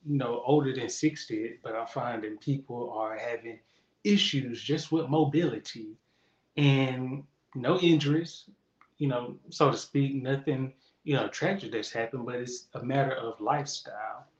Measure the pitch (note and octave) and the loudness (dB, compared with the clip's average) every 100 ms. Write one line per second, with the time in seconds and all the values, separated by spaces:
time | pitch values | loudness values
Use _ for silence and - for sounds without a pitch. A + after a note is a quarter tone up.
0 | D3+ C#3+ A#2+ A#2+ B2+ D3+ C#3 C3 A#2 - | 0 0 0 0 4 4 4 -2 -6 0
1 | D#3 D3+ - A2 A2+ - B2 A2+ A#2 C3+ | 0 0 -8 -6 -6 -8 -8 -6 -4 -4
2 | A#2+ A#2 G#2+ G#2+ - C#3 - A#2+ A#2+ A2 | -4 -4 -8 -8 -2 -2 -4 -8 -6 -4
3 | A2 G#2+ A#2+ A#2 A2+ A2 _ _ _ _ | -4 -4 -6 -6 -8 -14 _ _ _ _
4 | G#3 G3+ - C#3 B2 A2+ - C#3+ - D#3+ | 4 4 4 0 -4 -8 -2 -2 0 -2
5 | C3 D3+ D3 C#3+ F3 A2 - A2+ G#2+ A2 | 2 4 4 4 2 -2 -8 -12 -14 -16
6 | _ _ _ _ _ - C#3+ C3+ C3 B2+ | _ _ _ _ _ 4 6 6 4 0
7 | C3 C#3 - _ _ C3+ A#2+ F3+ F3 D#3 | -4 -6 -10 _ _ -4 0 4 6 6
8 | C#3 D#3 E3+ - - _ _ _ _ _ | 6 2 0 -12 -20 _ _ _ _ _
9 | D3 B2 A#2+ - - - D3 - - C#3+ | -2 0 -4 -12 -14 2 4 4 -2 0
10 | C#3 C3+ C3 C3+ C#3+ C3 C3 - _ _ | 2 0 -2 -2 0 -2 -4 -8 _ _
11 | - C3+ G#2 - E3 G3 A2+ A2+ G#2+ A#2 | -2 0 0 -2 -2 -2 -4 -6 -4 -4
12 | A#2 B2+ A#2+ B2 B2 B2 - B2 A#2+ C#3 | -4 -4 -6 -6 -6 -10 -12 -10 -2 0
13 | C3 C3 A#2 A2+ G#2+ D3 C#3+ - - G#2 | 0 -2 -6 -4 -2 -2 -2 -10 -10 -10
14 | G#2+ A2+ - | -10 -10 -16